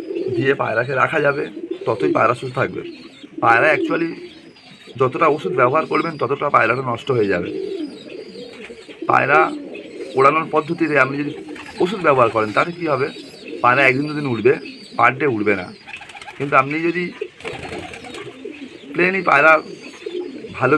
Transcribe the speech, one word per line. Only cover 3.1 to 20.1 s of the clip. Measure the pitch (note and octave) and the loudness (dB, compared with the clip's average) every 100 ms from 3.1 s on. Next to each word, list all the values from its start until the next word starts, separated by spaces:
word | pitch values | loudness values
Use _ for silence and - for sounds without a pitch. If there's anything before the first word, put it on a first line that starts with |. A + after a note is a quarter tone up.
| - - - | -20 -20 0
পায়রা | A#2 A#2 D3+ D3 | 4 6 4 2
actually | D3+ E3 E3 - - - - - - - - A#2+ | 0 -2 -4 -6 -16 -20 -20 -20 -20 -20 -8 -2
যতটা | B2+ E3 D#3+ D3+ | 0 2 2 2
ওষুধ | F3+ C3+ | 0 2
ব্যবহার | B2 D#3 D3+ | 4 2 0
করবেন, | D#3 E3 C#3+ | 0 -2 -2
ততটা | B2 C#3 D3 | -2 -2 2
পায়রাটা | B2+ A2+ B2+ C3 | 4 4 0 -2
নষ্ট | A2+ - A#2+ | -4 0 0
হয়ে | G2+ | 2
যাবে। | F2+ F2 - - E4+ D4 - - - - - - - - - - - - | 0 -2 -6 -6 -8 -10 -12 -16 -16 -16 -16 -16 -16 -16 -18 -18 -8 2
পায়রা | B2+ C3 D3+ D#3+ - - - - - - C3 | 2 4 4 2 -2 -12 -14 -14 -14 -4 4
ওড়ানোর | C#3 D#3 D#3+ | 4 4 0
পদ্ধতিতে | D3+ D3+ E3+ D#3 C#3+ | -2 0 -2 2 2
আপনি | C3 C#3 | 2 0
যদি | D3 - - - - - | -6 -8 -12 -16 -10 -2
ওষুধ | F3+ G#3 D#3+ | -2 2 4
ব্যবহার | C3 A2+ | 6 4
করেন, | A2 G#2+ A#2 | 4 0 0
তাতে | E3 F3 | 0 -2
কী | D#3+ | -2
হবে, | C3 C#3 - - - - - | -2 -2 -6 -16 -18 -14 0
পায়রা | A#2+ B2+ C3+ | 4 6 4
একদিন | C3 D3+ | 4 0
দুদিন | D3+ C#3 | -4 -4
উড়বে, | A2+ A2+ D#3 - - - - | 2 2 2 -2 -18 -8 2
per | A#2+ C3 | 2 4
day | D3 A2 | 0 0
উড়বে | G#2 G2 | 0 0
না। | F2+ - - - - - - - | -4 -14 -18 -18 -16 -18 -14 -8
কিন্তু | C#3+ C#3+ | 0 2
আপনি | C#3 D#3 E3+ | 2 0 -2
যদি | E3+ F3 - - - - - - - - - - - - - - - - - C#3 | -2 -4 -6 -12 -12 -12 -12 -12 -12 -12 -14 -14 -14 -14 -14 -16 -14 -16 -18 -6
প্লেনই | D3 F3+ F#3+ F3 | 2 2 2 4
পায়রা | C#3 D#3 D#3 F#3 - - - - | 6 8 6 2 -14 -16 -14 -10